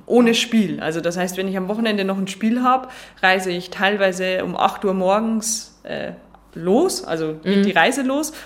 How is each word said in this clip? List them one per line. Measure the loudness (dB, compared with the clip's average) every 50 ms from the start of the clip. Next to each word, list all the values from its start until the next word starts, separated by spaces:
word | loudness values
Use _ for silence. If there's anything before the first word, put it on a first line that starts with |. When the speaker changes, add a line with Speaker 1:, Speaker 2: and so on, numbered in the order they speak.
| -4
Speaker 1:
ohne | 2 4 6 6 6 4
Spiel. | 2 0 2 2 2 2 2 -2 -4
Also | -4 -4 -4 -2
das | -2 -2 -2
heißt, | -2 -4 -4 -4
wenn | -4 -4 -4
ich | -4
am | -4 -4
Wochenende | -4 -4 -2 -2 -2 0 0 0
noch | -2 -2
ein | -2 -4 -6
Spiel | -4 -2 0 0 0 2
hab, | 2 2 2 2 0 -8 -14 -18 -20 -20 -6 0 2
reise | 4 4 2 0 -2
ich | -4 -4 -6 -10
teilweise | -4 0 0 0 2 2 0 0 0 -2 -2 -2 -2 -2 -4
um | -4 -2
acht | 0 0 0 0 -2 -2
Uhr | -2 0
morgens, | 2 2 2 2 2 0 -2 -2 -4 -4 -4 -6 -8 -10 -14 -20 _
äh, | -14 -12 -10 -8 -8 -10 -12 -14 -20 -20 -20 _ _ _ -14
los, | -6 0 2 4 4 4 2 0 -4 -6
also | -6 -4 -4 -4 -4 -6 -4 -2
geht | 0 2 2
Speaker 2:
Mhm. | 2
Speaker 1:
die | 4
Reise | 6 6 6 6 4 0
los | -2 0 -2 -2 -4 -6 -8 -14 -18